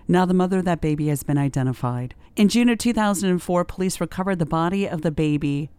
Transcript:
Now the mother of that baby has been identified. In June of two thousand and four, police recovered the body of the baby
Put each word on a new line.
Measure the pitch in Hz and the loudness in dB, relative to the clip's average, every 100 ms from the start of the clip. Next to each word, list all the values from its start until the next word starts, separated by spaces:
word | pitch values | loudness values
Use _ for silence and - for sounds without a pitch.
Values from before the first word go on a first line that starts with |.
| - | 0
Now | 175 | 2
the | 180 | 4
mother | 185 185 190 | 2 2 0
of | 180 | 0
that | 165 | 0
baby | 156 151 151 | 0 0 0
has | 147 | -2
been | - 143 | 0 0
identified. | 139 139 131 123 123 123 123 - - - | 0 0 -2 -2 -4 -4 -8 -12 -10 2
In | 202 | 4
June | 226 240 | 4 2
of | 226 | 2
two | 240 | 0
thousand | 226 208 202 190 | 2 0 0 0
and | 180 | 0
four, | - 175 | 0 0
police | 175 - 185 - | 0 -2 -4 -2
recovered | 170 - 190 185 | -6 -4 -4 -2
the | 156 | 0
body | 160 165 196 196 | 0 0 0 -2
of | 165 | -2
the | 165 | -2
baby | 147 156 147 143 143 147 | 0 0 0 -2 -4 -6